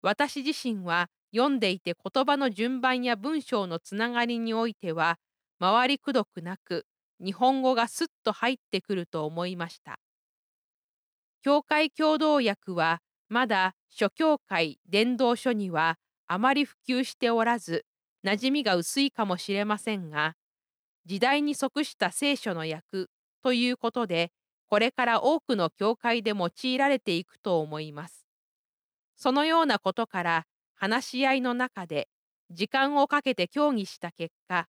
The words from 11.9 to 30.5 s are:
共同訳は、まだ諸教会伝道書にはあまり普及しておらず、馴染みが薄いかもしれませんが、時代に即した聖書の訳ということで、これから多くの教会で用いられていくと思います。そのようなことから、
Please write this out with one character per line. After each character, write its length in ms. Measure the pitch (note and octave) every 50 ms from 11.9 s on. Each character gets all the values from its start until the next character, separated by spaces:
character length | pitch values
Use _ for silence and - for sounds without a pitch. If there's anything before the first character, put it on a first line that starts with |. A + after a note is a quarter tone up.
共 280 | _ - D#4 D4+ D#4 D#4
同 180 | D#4+ D#4 D4+
訳 360 | C#4+ B3 G#3+ G3+ _ _ - F#3
は、 280 | E3+ D#3+ E3 E3 E3 _ _ _ _ _ _
ま 180 | G#3 A#3+ C4
だ 280 | A3+ A3 F#3+ F#3 F#3 - _ _ _
諸 220 | _ - A3 G3
教 280 | _ - D#4+ D#4 D4+ C#4
会 420 | _ _ G3 E3+ E3+ D#3 C3+ _ _ _
伝 280 | E3+ G3+ A3 A#3+ B3+
道 200 | A3 C4 A#3 A#3+
書 160 | A#3 - C4 A#3+
に 180 | G#3+ G3+ F#3
は 280 | E3+ D#3 D#3+ E3 E3 _ _ _ _ _ _
あ 120 | _ E3+ F#3
ま 140 | A3 B3+ C4+
り 120 | C#4+ C#4+
普 120 | - - _ _
及 180 | - B3+ B3 C4
し 120 | - -
て 140 | _ - A#3
お 140 | A#3 A#3 A3+
ら 140 | A#3 A#3+ A#3
ず、 280 | - - E3 E3 - _ _ _ _ _ _ _ -
馴 140 | G3 G#3 G#3
染 120 | A#3 C4
み 120 | C#4 D4 C4
が 140 | G#3+ F#3
薄 240 | F3 E3+ - - C4+
い 100 | C#4 C#4
か 140 | _ - A3
も 120 | G3 F3+
し 160 | F3+ - - G3
れ 120 | G3 G#3
ま 140 | G#3+ G#3+ G#3
せ 180 | - A3+ G#3+
ん 140 | G3 F3+ D#3
が、 260 | D3+ D3 D3+ D#3 E3 _ _ _ _ _ _ _ _ _ _ _ _ _ _
時 140 | E3+ F#3+ G3
代 220 | G#3+ B3+ C#4 D4 D4
に 120 | D4 D4
即 300 | - - C4 _ C#4 D4+
し 120 | - -
た 140 | _ - F3+
聖 260 | - - D4 C#4+ C#4+
書 180 | - - A3 F3+
の 60 | E3
訳 460 | D#3+ D#3+ D#3 D#3+ - _ - F#3+ F#3 - _ _ _ _ _ _ _
と 100 | C4 B3+
い 180 | A#3+ A#3+ B3
う 60 | B3
こ 160 | - - A#3 -
と 140 | B3+ A#3
で、 260 | G3 F3 E3 E3+ E3+ _ _ _ _ _ _ _ _
こ 100 | - G#3
れ 120 | A3 A#3+
か 160 | - - B3
ら 160 | A#3+ A#3 - -
多 180 | C4+ D#4 D#4+
く 160 | _ - B3+
の 140 | G#3 F3 D#3
教 260 | _ _ G3 G#3+ A#3
会 260 | _ - A#3+ A#3 A#3+ G3+
で 100 | A3 G#3
用 120 | G3+ F3+ F3
い 300 | _ - - B3+ B3+ C4
ら 100 | C#4 C#4
れ 100 | C#4+ B3+
て 180 | _ - E3+
い 80 | E3+ F#3
く 140 | _ _ _
と 220 | _ G#3 F3+ E3
思 200 | D#3 D3+ D3+ D3+
い 120 | D#3 D#3 D3
ま 160 | D3 D#3+ F3
す。 180 | - - _ _ _ _ _ _ _ _ _ _ _ _ _ _ _ _ _ _ _
そ 160 | _ - C4 B3+
の 120 | C#4+ D4
よ 180 | D#4+ D#4+ E4 E4
う 40 |
な 120 | D4 A3+ G3+
こ 140 | _ G3 F#3
と 140 | - A3+
か 160 | - - F#3+ F3
ら、 240 | E3+ E3 D#3+ E3 _